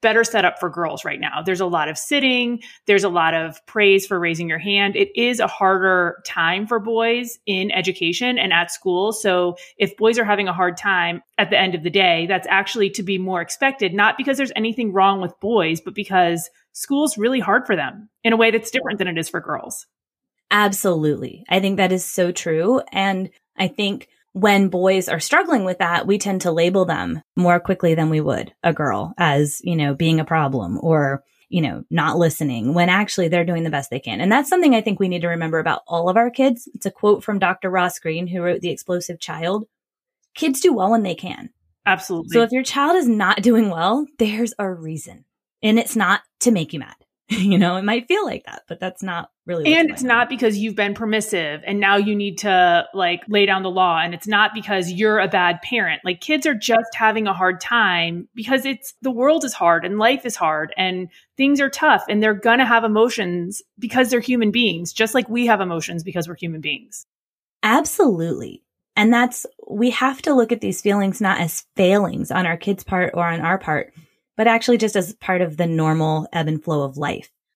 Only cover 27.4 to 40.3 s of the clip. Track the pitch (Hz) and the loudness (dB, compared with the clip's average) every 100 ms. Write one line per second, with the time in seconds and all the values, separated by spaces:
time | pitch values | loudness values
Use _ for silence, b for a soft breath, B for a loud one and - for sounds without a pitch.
27.4 | 175 175 175 185 170 160 160 156 151 123 | 2 2 0 0 0 2 2 0 0 -2
28.4 | - _ 170 147 143 101 131 - 165 143 | -6 _ -2 0 -2 -2 -4 -2 0 2
29.4 | 147 - 180 165 143 139 165 160 156 160 | 0 -2 -4 0 0 0 0 0 0 0
30.4 | 139 131 87 101 165 156 139 139 _ _ | 0 -2 -4 -4 0 2 0 -2 _ _
31.4 | - 180 143 - - 165 151 160 165 - | -6 -4 -2 -6 -6 -2 0 2 0 0
32.4 | 147 117 117 170 175 185 208 - 170 175 | -4 -4 -2 0 2 2 0 -2 0 0
33.4 | 170 170 165 147 135 120 - 101 180 240 | 0 -2 -2 -4 -6 -8 -8 -4 2 2
34.4 | 285 370 320 233 214 196 190 175 170 170 | 2 2 4 4 2 -2 -2 -2 -4 -2
35.4 | 160 160 160 - - 170 175 196 240 240 | -2 -2 -2 -4 -4 -2 2 2 2 2
36.4 | 269 240 - - 196 - 208 202 - 202 | 0 0 -8 -10 -10 0 2 2 0 -2
37.4 | 185 190 190 185 180 - 165 160 180 180 | 0 -2 -2 0 0 -2 -6 -6 -4 -4
38.4 | 175 175 175 - - 180 - 170 - 156 | -2 -2 -4 -6 -6 -6 -6 -12 -10 -6
39.4 | 170 208 214 _ _ _ _ _ _ | -4 -4 -6 _ _ _ _ _ _